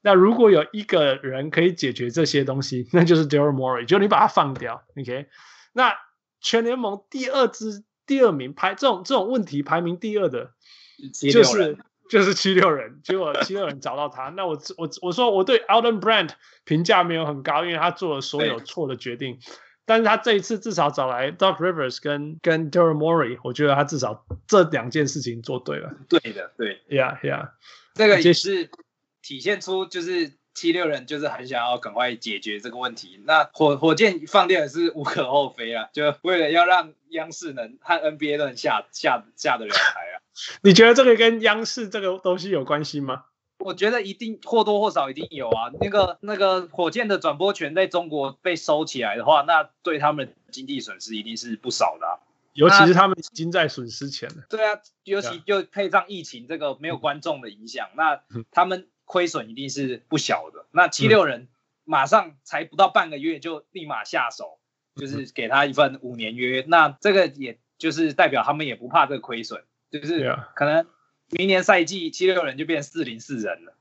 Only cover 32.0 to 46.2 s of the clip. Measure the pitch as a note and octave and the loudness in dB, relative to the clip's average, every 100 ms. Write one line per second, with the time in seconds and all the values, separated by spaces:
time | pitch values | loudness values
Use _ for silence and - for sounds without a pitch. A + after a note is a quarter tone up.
32 | B2 A#2 A#2 G2+ G#2+ G#2 A#2+ A#2+ B2+ A2+ | -4 -4 -8 -8 -8 -10 -12 -8 -10 -10
33 | F#2 F#2+ G#2 D#3 - - D#3 C#3 D#3+ D#3 | -20 -12 2 2 2 2 2 4 0 4
34 | G#3+ F3 D#3 G3+ F3+ F#3 D3 D3+ E3+ D#3 | 2 2 2 2 4 0 0 -2 -4 -2
35 | C#3 - B2+ C#3+ C3 - A#2 A#2 A2 - | -6 -4 0 0 0 -6 -8 -8 -8 -2
36 | D3+ D3 F3 F3+ D3+ E3 F3 F3+ D#3+ D3 | -2 -2 -2 0 2 4 4 4 0 _
37 | D3+ D#3+ D#3+ D#3 E3 C3+ A2+ C3 - C#3 | _ -10 -10 -12 -12 -12 -14 -14 -4 -2
38 | D3+ D3+ D3 D3 C#3+ B2 D3+ G#2+ - - | -2 -4 -4 -2 -4 -4 -2 -2 -4 -4
39 | D3+ A#2+ G#2+ - D3 B2 G#2+ - - - | -2 -2 -6 -6 -4 -2 -2 0 0 -2
40 | F2 F#2 _ - - - G3+ F#3 A3+ A#3+ | -12 -16 _ -18 -16 4 6 10 8 8
41 | B3+ A3 A#3 A#3 A3 G#3+ A3+ - G#3 G#3+ | 8 8 6 4 0 0 -4 -8 -8 -4
42 | G3 F#3 F#3 F#3 F#3 E3+ C3 D3 D3+ D3 | -4 -2 -2 -2 -2 -4 -2 -4 -4 -6
43 | C3+ C3 _ _ _ _ F#3+ - G#3 A#3+ | -6 -8 _ _ _ _ -10 -2 -2 -2
44 | G3 G3 A3+ G#3 - A3+ G#3+ G#3 G#3+ D#3+ | -6 -10 -12 -12 -2 0 2 0 0 -2
45 | C3+ C3+ E3+ D3+ A#2+ A2+ A#2+ D#3 G3+ G3+ | -4 -6 -12 -10 -8 -6 -8 -6 -2 2
46 | F#3 E3+ | 0 -2